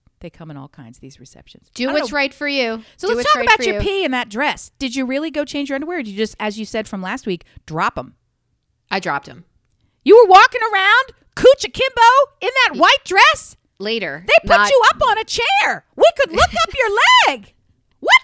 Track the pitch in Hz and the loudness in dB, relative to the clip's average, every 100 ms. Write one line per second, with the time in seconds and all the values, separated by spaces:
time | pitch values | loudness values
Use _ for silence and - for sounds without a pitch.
0 | _ _ 170 - 156 143 139 - 117 131 | _ _ -20 -20 -20 -20 -20 -20 -20 -20
1 | 135 - 127 120 _ _ _ - 262 294 | -20 -20 -20 -20 _ _ _ -6 -4 -2
2 | 302 294 277 - 294 277 233 226 - - | -4 -4 -6 -6 -6 -4 -4 -6 -14 -10
3 | 381 480 523 571 466 440 466 403 403 392 | -4 -2 0 0 0 0 0 -4 -4 -4
4 | 311 254 220 214 294 - - - 262 262 | -4 -4 -6 -6 -4 -6 -12 -10 -8 -6
5 | 254 269 320 294 294 285 277 277 311 349 | -6 -6 -6 -6 -6 -6 -6 -8 -8 -10
6 | 214 196 220 - 214 214 208 220 208 196 | -8 -8 -8 -8 -10 -10 -10 -10 -10 -10
7 | 185 247 214 175 _ - - 156 190 - | -10 -10 -8 -10 _ -20 -12 -6 -6 -6
8 | 131 _ _ _ _ _ _ _ - 196 | -14 _ _ _ _ _ _ _ -10 -8
9 | 185 143 - 127 _ _ _ _ _ _ | -6 -8 -10 -20 _ _ _ _ _ _
10 | 285 453 403 381 508 480 440 392 392 466 | 6 6 8 8 6 2 -4 -2 2 0
11 | 523 _ _ - 508 554 294 - 523 480 | 0 _ _ 2 4 4 0 -4 -4 2
12 | 466 523 539 - 381 523 480 - 370 554 | 4 4 0 -4 -4 0 0 2 2 2
13 | - 381 587 571 - - _ - 202 226 | 0 2 2 2 -8 -20 _ -12 -6 -4
14 | 165 147 185 622 - 679 - 539 508 - | -4 -6 0 0 2 2 4 2 2 2
15 | 587 440 427 - 539 784 - 180 _ - | 0 -2 -4 -6 -2 -2 -2 -6 _ 2
16 | 659 - 415 370 698 698 403 539 453 427 | 2 2 -2 0 0 0 -4 -4 -4 0
17 | 719 1017 339 247 - _ _ _ _ _ | 4 4 2 -4 -12 _ _ _ _ _
18 | - 1047 | 0 2